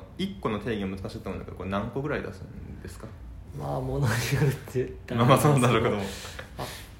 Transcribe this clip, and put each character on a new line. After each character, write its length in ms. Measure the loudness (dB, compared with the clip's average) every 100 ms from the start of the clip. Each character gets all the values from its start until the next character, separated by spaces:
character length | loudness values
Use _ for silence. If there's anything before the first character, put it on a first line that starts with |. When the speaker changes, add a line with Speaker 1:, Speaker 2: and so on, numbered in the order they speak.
| -10 -6
Speaker 1:
一 200 | -6 -2
個 100 | -2
の 100 | -2
定 180 | -2 -2
義 100 | -2
が 80 | -4
難 140 | -6
し 60 | -8
い 20 |
と 120 | -6
思 20 |
う 40 | -8
ん 20 |
だ 40 |
け 60 | -8
ど、 60 | -8
こ 80 |
れ 60 | -4
何 200 | -2 -2
個 100 | -2
ぐ 80 | -2
ら 80 | -2
い 60 |
出 100 | -4
す 100 | -8
ん 380 | -12 -12 -12 -12
で 80 | -12
す 120 | -12
か？ 80 | -14 -14 -14 -14 -12 -8
Speaker 2:
ま 160 | -4
あ、 60 | -2
も 180 | -2 2
の 80 | 2
に 60 |
よ 0 | 2 2 4
る 40 | 4
っ 40 | 2 -2
て 120 | -2
言 20 | -2
っ 20 | -4
た 120 | -4 4
ら 40 |
Speaker 1:
ま 20 | 8
あ 20 |
ま 40 |
あ、 40 | 8
そ 100 | 8
う 40 |
な 40 | 6
ん 40 |
だ 100 | 6
ろ 80 | 6
う 20 |
け 80 | 4
ど 60 | 2
も。 60 |
Speaker 2:
あ、 40 | -2 -6 -10 -12 -12 -8 -8 -8 -14